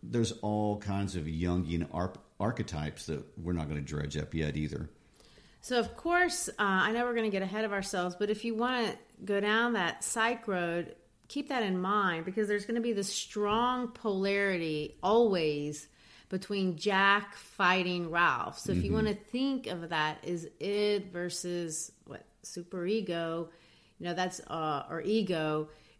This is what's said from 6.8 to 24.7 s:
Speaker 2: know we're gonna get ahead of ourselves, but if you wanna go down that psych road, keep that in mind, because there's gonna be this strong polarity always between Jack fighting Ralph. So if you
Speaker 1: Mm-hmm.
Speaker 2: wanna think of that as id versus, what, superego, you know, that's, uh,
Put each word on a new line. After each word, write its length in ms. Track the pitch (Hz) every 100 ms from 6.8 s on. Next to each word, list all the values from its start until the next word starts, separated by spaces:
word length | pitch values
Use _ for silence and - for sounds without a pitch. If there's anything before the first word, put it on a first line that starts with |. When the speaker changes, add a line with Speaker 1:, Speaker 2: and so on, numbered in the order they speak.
| 202
Speaker 2:
know 140 | 226
we're 100 | 240
gonna 160 | 233 220
get 120 | 190
ahead 220 | 190 214
of 80 | 220
ourselves, 440 | 202 190 190 180 175
but 100 | 208
if 160 | 214
you 120 | 233 220
wanna 400 | 240 254 220 - - -
go 140 | 190 202
down 360 | 208 214 240
that 280 | 226 170 -
psych 460 | - 233 226 240 220
road, 480 | 185 170 170 170 - _ _ -
keep 220 | 285 285
that 120 | 262
in 180 | 208 185
mind, 440 | 185 208 190 165
because 240 | 165 190 208
there's 180 | 208 202
gonna 140 | 233
be 120 | 233
this 200 | 202 196
strong 800 | - - 214 208 214 247 254 240
polarity 1040 | 240 220 196 196 196 202 185 165 151 151 -
always 800 | 180 226 233 190 156 147 147 151 - _ - - -
between 460 | 190 190 202 190 160
Jack 600 | 208 190 196 202 208 -
fighting 760 | - - 185 185 180 180 170
Ralph. 480 | 170 170 123 - -
So 140 | -
if 60 | 175
you 60 | 196
Speaker 1:
Mm-hmm. 80 |
Speaker 2:
wanna 200 | 214 214
think 540 | 208 - 247 269 269 -
of 220 | 175 165
that 340 | 165 151 151 -
as 220 | 175 165 -
id 540 | 196 202 208 208 185
versus, 800 | 180 175 175 180 175 170 156 - - -
what, 160 | - - _
superego, 1040 | - - 175 185 175 220 185 170 165 165 165 - - - _ _
you 80 | 175
know, 80 |
that's, 260 | 175 185 180 -
uh, 360 | 165 156